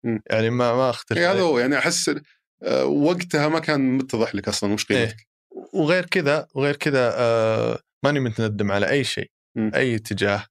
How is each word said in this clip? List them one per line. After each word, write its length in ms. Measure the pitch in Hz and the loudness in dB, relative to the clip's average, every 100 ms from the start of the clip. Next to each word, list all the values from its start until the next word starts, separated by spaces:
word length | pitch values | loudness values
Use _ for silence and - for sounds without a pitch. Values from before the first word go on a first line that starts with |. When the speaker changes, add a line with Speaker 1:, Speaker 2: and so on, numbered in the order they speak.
| 120 | -2
Speaker 1:
مم. 180 | 110 - | -4 -2
Speaker 2:
يعني 200 | 110 113 | 0 0
ما، 260 | 123 123 120 | 2 0 2
ما 140 | 131 | 0
أختلف 280 | 113 - 117 | -2 -4 0
Speaker 1:
إيه، 60 | 175 | 2
هذا 60 | |
Speaker 2:
عليه. 100 | 196 | 2
Speaker 1:
هو. 180 | 175 127 | 2 2
يعني 180 | 127 139 | 2 0
أحس، 380 | 170 170 - 143 - _ _ _ | 0 -2 -2 -4 -8 _ _ _
آه، 220 | - 131 135 | -2 0 2
وقتها 600 | 147 147 175 175 151 147 | 2 0 0 -2 0 0
ما 120 | 160 | 0
كان 380 | 156 147 135 131 | 0 0 2 0
متضح 380 | 131 117 113 101 | -2 -2 0 -2
لك 120 | 104 | -4
أصلًا 260 | - 101 | -2 -2
وش 180 | 104 - | -2 0
Speaker 2:
إيه. 60 | 123 | 0
Speaker 1:
قيمتك. 300 | 113 110 _ _ _ - - | 0 -6 _ _ _ -18 -8
Speaker 2:
وغير 320 | 196 151 180 175 | -2 2 0 0
كذا، 420 | - 143 151 147 139 | 0 2 0 -2 -2
وغير 200 | 143 139 | -2 0
كذا، 380 | 156 135 123 110 | 0 2 2 2
آه، 640 | 120 117 110 110 113 117 _ _ | 2 4 2 2 -2 -4 _ _
ماني 160 | 139 147 | 0 0
متندم 520 | 127 110 110 104 101 | -2 -2 -2 0 0
على 180 | 101 101 | 0 2
أي 140 | 143 | 0
شيء، 280 | 120 - - _ _ 123 | 0 -4 -8 _ _ -4
Speaker 1:
مم. 140 | 107 139 | -2 0
Speaker 2:
أي 200 | 131 113 | 0 -2
اتجاه. 500 | 110 101 101 101 - | -4 -2 0 0 -4